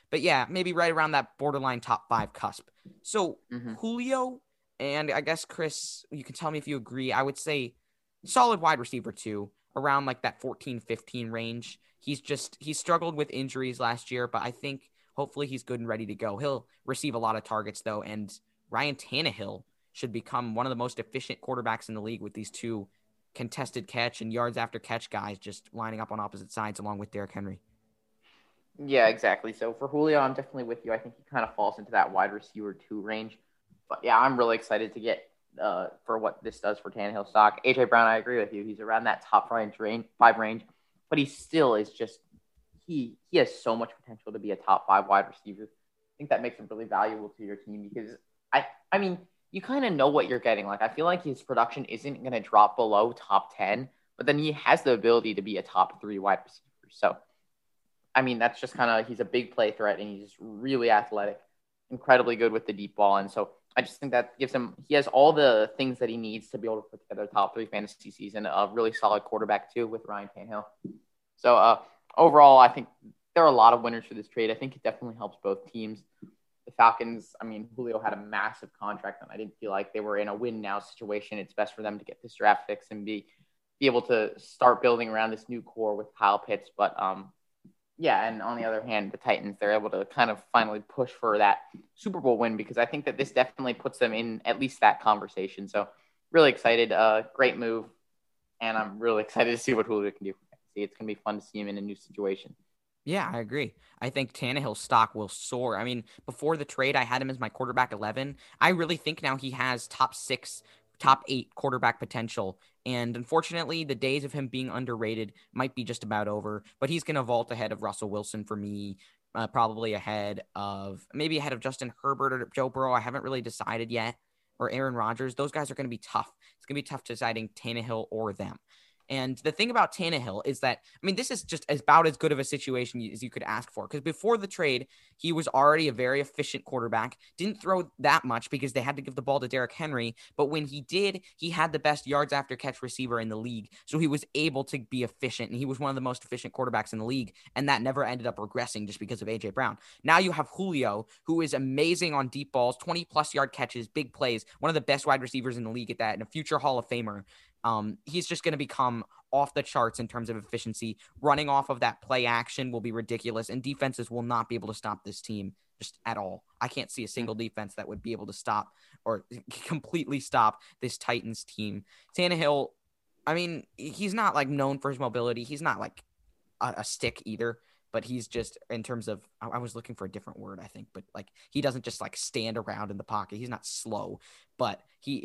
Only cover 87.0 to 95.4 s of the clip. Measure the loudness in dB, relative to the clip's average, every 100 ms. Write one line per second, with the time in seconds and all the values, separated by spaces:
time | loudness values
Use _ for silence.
87 | -4 -4 -10 _ _ _ -20 _ _ -2
88 | 2 2 2 -4 -6 -4 -2 -4 -2 -2
89 | -2 -2 0 0 -2 -2 2 2 0 -4
90 | -2 0 0 0 0 2 2 -2 -6 -4
91 | -4 -2 2 6 6 6 0 -20 -20 _
92 | -8 0 2 4 2 -2 -2 0 0 0
93 | -4 -2 0 2 2 0 -6 -4 -6 0
94 | 0 0 -4 -2 -2 0 -2 6 6 6
95 | 4 2 0 -4